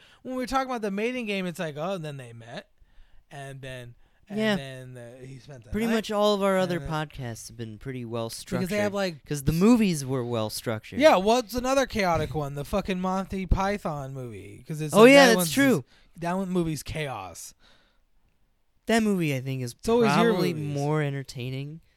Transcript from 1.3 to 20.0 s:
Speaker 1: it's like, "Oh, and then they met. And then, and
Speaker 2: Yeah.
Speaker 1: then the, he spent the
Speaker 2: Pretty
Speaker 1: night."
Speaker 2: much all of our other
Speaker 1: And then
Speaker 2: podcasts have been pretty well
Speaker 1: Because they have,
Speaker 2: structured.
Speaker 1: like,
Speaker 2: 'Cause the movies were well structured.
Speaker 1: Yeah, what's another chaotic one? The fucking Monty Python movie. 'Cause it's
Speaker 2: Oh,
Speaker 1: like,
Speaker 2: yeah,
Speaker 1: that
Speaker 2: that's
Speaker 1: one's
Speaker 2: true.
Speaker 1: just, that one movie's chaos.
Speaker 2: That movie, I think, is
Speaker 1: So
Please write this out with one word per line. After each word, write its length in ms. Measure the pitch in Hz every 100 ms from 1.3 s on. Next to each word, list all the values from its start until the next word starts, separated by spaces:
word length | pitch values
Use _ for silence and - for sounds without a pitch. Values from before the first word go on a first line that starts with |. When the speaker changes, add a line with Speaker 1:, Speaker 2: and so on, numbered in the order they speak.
| 196 180
Speaker 1:
it's 140 | 165
like, 160 | 165 143
"Oh, 180 | 165
and 100 | 196
then 120 | 151 139
they 160 | 120
met. 340 | 117 113 147 - _ - - - - _
And 300 | 147 139 135
then, 320 | 131 127 120 120 _ _ -
and 80 | 202
Speaker 2:
Yeah. 200 | 220 202
Speaker 1:
then 380 | 135 131 127
the, 300 | 123 120 120
he 140 | 127 135
spent 240 | - 135
the 80 | -
Speaker 2:
Pretty 160 | 202 233
Speaker 1:
night." 60 |
Speaker 2:
much 160 | 226 208
all 240 | 208 208
of 80 | 202
our 160 | 196 190
other 200 | 185 175
Speaker 1:
And 80 | 139
then 40 |
Speaker 2:
podcasts 560 | 156 151 - 123 113 -
have 100 | 113
been 220 | 113 107
pretty 260 | 135 127
well 260 | 117 117 113
Speaker 1:
Because 380 | - - 180 185
they 100 | 208
have, 120 | 208
Speaker 2:
structured. 40 |
Speaker 1:
like, 300 | 202 190 156
Speaker 2:
'Cause 200 | - 147
the 80 | 135
movies 520 | 156 202 247 208 160
were 200 | 131 135
well 260 | 120 117 107
structured. 480 | - - 110 - -
Speaker 1:
Yeah, 160 | 302 214
what's 360 | 190 240 214
another 320 | 233 247 269 262
chaotic 480 | 214 185 165 151
one? 220 | 156 143 143
The 80 |
fucking 340 | 139 208 185 180
Monty 460 | 185 185 190 196 185
Python 680 | - 196 202 190 147 135
movie. 520 | 135 123 104 95 107 -
'Cause 140 | 156
it's 120 | 156
Speaker 2:
Oh, 100 | 160
Speaker 1:
like, 100 | 233
Speaker 2:
yeah, 140 | 277 269
Speaker 1:
that 0 |
Speaker 2:
that's 100 | 220
Speaker 1:
one's 160 | 170
Speaker 2:
true. 240 | 147 277 196
Speaker 1:
just, 380 | - _ _ -
that 140 | 170 185
one 140 | 190
movie's 320 | 180 165 156
chaos. 720 | - 156 147 117 95 85 - - _ _ _ _ _ _ _ _ _ _ _ _ -
Speaker 2:
That 180 | 226
movie, 320 | 214 196 160 135
I 40 |
think, 220 | 131 131
is 140 | 123 -
Speaker 1:
So 180 | - 233